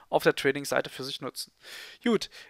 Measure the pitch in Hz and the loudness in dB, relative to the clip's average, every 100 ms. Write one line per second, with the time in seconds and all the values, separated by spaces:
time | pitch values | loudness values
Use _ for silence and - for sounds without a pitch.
0 | - 156 170 - 139 139 139 131 - - | -2 2 4 4 2 0 0 0 0 -6
1 | 135 - 131 - - _ - - - - | -10 -8 -8 -10 -12 _ -18 -16 -16 -4
2 | 247 220 - - - | 2 2 0 -10 -8